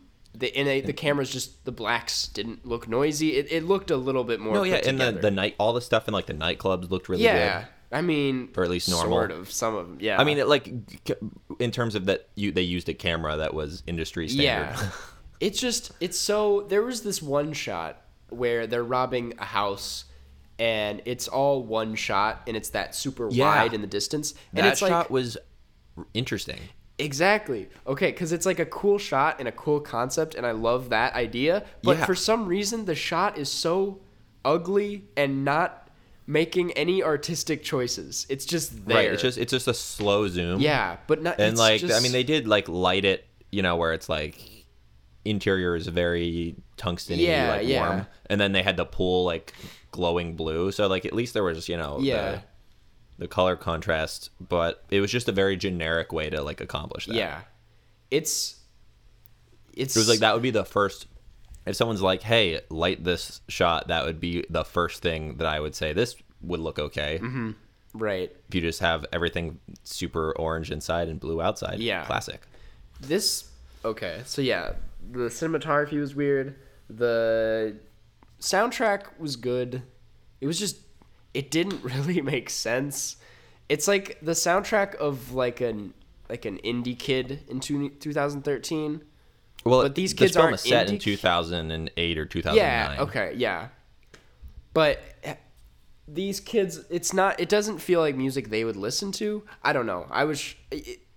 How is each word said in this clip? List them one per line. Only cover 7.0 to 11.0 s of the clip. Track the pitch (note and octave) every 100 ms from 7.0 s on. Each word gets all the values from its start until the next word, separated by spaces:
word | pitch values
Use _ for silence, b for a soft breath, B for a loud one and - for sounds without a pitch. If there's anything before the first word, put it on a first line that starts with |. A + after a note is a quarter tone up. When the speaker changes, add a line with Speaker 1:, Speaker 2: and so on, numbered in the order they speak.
| -
Speaker 2:
really | F#2
Speaker 1:
Yeah, | A3+ E3 G#2 F2+
Speaker 2:
good. | A2+ - -
Speaker 1:
I | C#3
mean, | F3 D3+ C#3 C3 B2 -
Speaker 2:
Or |
at | F2+
least | F2+ -
normal. | E2+ E2+ -
Speaker 1:
sort | G2+
of, | E2 G2
some | - A#2
of | G#2+ F2
'em, | D2
yeah. | G#2+ G2+
Speaker 2:
I |
mean, | C#3+ D3
it, | B2
like, | C#3+ - B2 - -